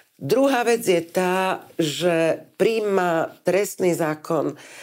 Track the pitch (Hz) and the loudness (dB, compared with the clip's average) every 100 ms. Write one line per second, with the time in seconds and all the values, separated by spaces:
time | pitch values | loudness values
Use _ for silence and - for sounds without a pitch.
0 | - - 139 240 277 247 240 233 233 170 | -20 -10 -2 2 2 2 2 0 2 0
1 | 170 185 185 185 185 - - - 160 139 | 0 -2 0 0 0 -4 -6 -4 -4 0
2 | 180 165 165 - - - 214 220 214 190 | 0 2 2 -2 -6 -2 0 0 0 0
3 | 180 165 - - - 180 202 - 185 165 | 2 0 -2 -4 0 0 0 0 0 0
4 | 160 151 - 160 143 139 - - | -2 -4 -4 -2 -2 -6 -16 -20